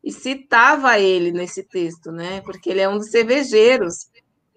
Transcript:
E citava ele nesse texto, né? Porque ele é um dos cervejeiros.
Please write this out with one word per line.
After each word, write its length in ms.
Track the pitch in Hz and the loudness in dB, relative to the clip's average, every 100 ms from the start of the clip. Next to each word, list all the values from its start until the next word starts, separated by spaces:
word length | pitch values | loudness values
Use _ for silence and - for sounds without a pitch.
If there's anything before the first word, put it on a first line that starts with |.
E 80 | 294 | -12
citava 880 | - 254 269 _ 233 254 302 262 220 | -10 -10 -10 _ 4 4 4 2 2
ele 320 | 190 185 175 | 2 2 -2
nesse 320 | 175 180 - | -4 -8 -12
texto, 480 | 190 190 170 165 165 | -10 -6 -6 -8 -16
né? 300 | 165 170 190 | -12 -10 -12
Porque 280 | 196 185 - | -14 -10 -6
ele 120 | 190 | -2
é 80 | 196 | -2
um 80 | 208 | -2
dos 120 | 220 | -2
cervejeiros. 1040 | 233 226 269 277 220 226 254 175 170 - _ _ _ _ | -2 0 -2 2 4 4 4 -2 -8 -18 _ _ _ _